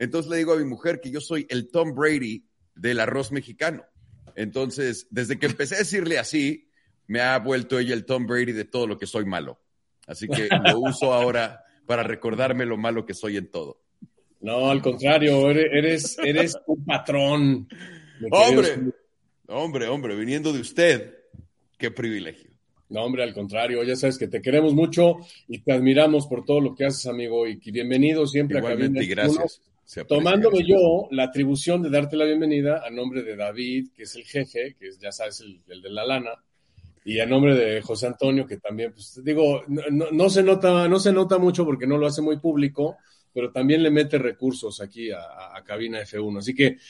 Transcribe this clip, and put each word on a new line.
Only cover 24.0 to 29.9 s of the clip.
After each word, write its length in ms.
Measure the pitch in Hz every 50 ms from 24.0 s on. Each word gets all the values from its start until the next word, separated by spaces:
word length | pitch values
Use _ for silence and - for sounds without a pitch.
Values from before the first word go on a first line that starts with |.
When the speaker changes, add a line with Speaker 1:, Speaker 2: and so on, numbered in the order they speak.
| 135 135 127 131
Speaker 2:
que 120 | 120 101
te 120 | - 113
queremos 320 | 101 127 131 151 156 156 143
mucho 440 | 147 165 165 - 170 175 170 170 170 - - - - _ -
y 100 | 120 110
te 140 | - - 135
admiramos 540 | 127 127 131 135 143 156 156 151 147 143 143
por 180 | 127 120 -
todo 160 | - 143 147
lo 120 | 143 123 127
que 120 | - 135
haces, 200 | 139 135 - - 127
amigo, 380 | 120 120 120 117 113 117 117 113
y 120 | 110 -
que 120 | - 113
bienvenido 540 | 104 120 120 123 127 131 139 151 156 156 151 139
siempre 320 | 135 143 147 143 147 139
a 0 |
Speaker 1:
Igualmente, 400 | 117 117 117 117 131 135 139 131
Speaker 2:
Cabina 40 | 107
Speaker 1:
y 40 | 92
gracias. 280 | 98 - 104 - 151
Speaker 2:
F 80 | - -
uno. 300 | 320 - - _ _ _ _ _
Speaker 1:
Se 160 | _